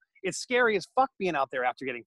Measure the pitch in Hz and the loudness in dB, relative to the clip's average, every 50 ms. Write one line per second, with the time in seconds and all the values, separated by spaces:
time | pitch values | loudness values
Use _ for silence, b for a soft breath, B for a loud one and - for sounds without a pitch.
0 | b b b b - 185 175 - - - 247 247 247 226 214 185 - - _ - | b b b b -6 -6 -6 -6 -4 -2 2 2 4 4 2 0 -2 -2 _ 0
1 | 262 - _ - 196 180 160 143 135 - - 131 123 123 117 - 135 131 123 120 | 0 0 _ -2 -2 -2 0 0 -2 -2 -2 -2 -2 -2 -2 -2 -6 -8 -6 -8
2 | 117 | -6